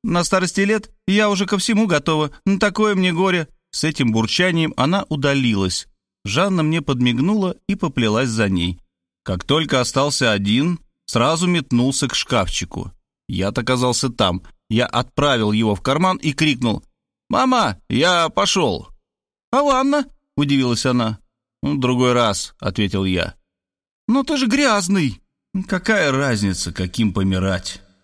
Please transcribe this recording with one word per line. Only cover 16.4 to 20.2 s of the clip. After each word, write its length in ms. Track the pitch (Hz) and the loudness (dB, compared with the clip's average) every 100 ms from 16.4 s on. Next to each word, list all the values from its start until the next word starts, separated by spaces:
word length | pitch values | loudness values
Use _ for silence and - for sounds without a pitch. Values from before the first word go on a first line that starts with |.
| 156 127 120 104 _ _ _ _ _ | 0 0 -2 -4 _ _ _ _ _
"Мама, 520 | - 262 254 156 92 _ | 0 2 2 0 -4 _
я 400 | 113 170 175 165 | 0 2 2 0
пошел!" 600 | - 196 196 139 82 - - _ _ _ _ _ | 0 0 0 0 -2 -10 -20 _ _ _ _ _
"А 100 | 262 | 0
ванна?" 440 | 285 262 269 294 277 - | 2 2 2 0 -2 -10